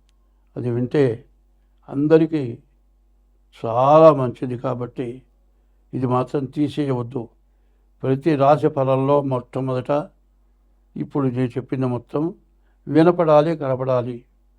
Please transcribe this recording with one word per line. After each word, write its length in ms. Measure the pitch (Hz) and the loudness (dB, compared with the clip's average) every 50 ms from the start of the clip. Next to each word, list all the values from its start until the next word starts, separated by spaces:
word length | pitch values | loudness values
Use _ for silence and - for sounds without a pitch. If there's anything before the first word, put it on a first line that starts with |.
| _ _ _ _ _ _ _ _ _ _ - | _ _ _ _ _ _ _ _ _ _ -12
అది 140 | - 120 123 | -8 -6 -4
వింటే 540 | 117 123 123 120 - 151 139 127 107 - - _ _ _ _ _ _ _ _ _ _ _ _ - | -4 -4 -4 -2 0 0 0 0 -2 -4 -10 _ _ _ _ _ _ _ _ _ _ _ _ -10
అందరికీ 680 | 139 139 147 151 160 160 165 156 165 151 135 117 117 - _ _ _ _ _ _ _ _ _ _ _ _ _ _ _ _ _ _ _ - - | -6 -2 2 4 4 4 4 4 -2 -4 -6 -6 -10 -12 _ _ _ _ _ _ _ _ _ _ _ _ _ _ _ _ _ _ _ -10 -6
చాలా 480 | 117 110 120 131 139 151 156 160 160 | -2 0 2 4 6 8 8 8 8
మంచిది. 460 | 147 135 127 123 113 - 143 127 123 120 | 8 6 0 -4 -6 -6 -8 -8 -8 -6
కాబట్టి 640 | - 131 123 123 123 120 - - 131 120 127 131 - _ _ _ _ _ _ _ _ _ _ _ _ _ - | -6 -6 -6 -6 -8 -10 -10 -10 -10 -10 -10 -14 -18 _ _ _ _ _ _ _ _ _ _ _ _ _ -8
ఇది 120 | 127 131 | -4 -2
మాత్రం 380 | 123 123 127 127 - - 147 135 | -2 -2 -2 -2 -4 -4 -6 -6
తీసేయవద్దు. 840 | 123 131 151 147 135 - 156 147 135 131 123 120 117 127 127 113 - _ _ _ _ _ _ _ _ _ _ _ _ _ _ | -6 -4 -4 -4 -4 -4 -4 -4 -4 -4 -4 -6 -8 -10 -12 -12 -12 _ _ _ _ _ _ _ _ _ _ _ _ _ _
ప్రతి 340 | - 131 135 135 139 170 156 | -4 -2 -2 0 0 0 0
రాశి 320 | 131 139 139 151 139 143 151 | 4 4 4 4 4 2 -2
ఫలంలో 540 | 147 139 135 135 135 131 135 139 143 147 | -2 -2 -2 0 0 0 0 2 0 0
మొట్టమొదట 840 | 139 135 131 123 123 _ - 131 131 131 127 127 120 - 143 147 160 - _ _ _ _ _ _ _ _ _ _ _ _ _ _ _ _ - | 0 -2 -4 -6 -6 _ -8 -6 -6 -4 -6 -6 -4 -4 -4 -4 -4 -8 _ _ _ _ _ _ _ _ _ _ _ _ _ _ _ _ -12
ఇప్పుడు 300 | - - - - 151 135 | -12 -10 -8 -4 -4 -2
నేను 220 | 131 120 127 127 120 | -2 -2 -2 -4 -4
చెప్పింది 380 | - 135 123 - 147 131 131 | -4 -8 -8 -6 -6 -4 -4
మొత్తం 480 | 127 120 120 120 _ - 147 156 175 214 - _ _ _ _ _ _ _ _ - 147 | -4 -4 -6 -8 _ -6 -6 -6 -6 -8 -12 _ _ _ _ _ _ _ _ -8 -2
వినపడాలి, 680 | 143 151 165 180 175 180 170 156 151 147 147 165 165 | 2 4 4 4 4 2 2 4 4 4 4 2 -2
కనపడాలి. 680 | 156 151 131 131 127 131 131 127 123 117 127 120 120 - _ _ _ _ _ _ | -4 -4 -4 -4 -4 -2 -2 -2 -2 -2 -4 -8 -12 -14 _ _ _ _ _ _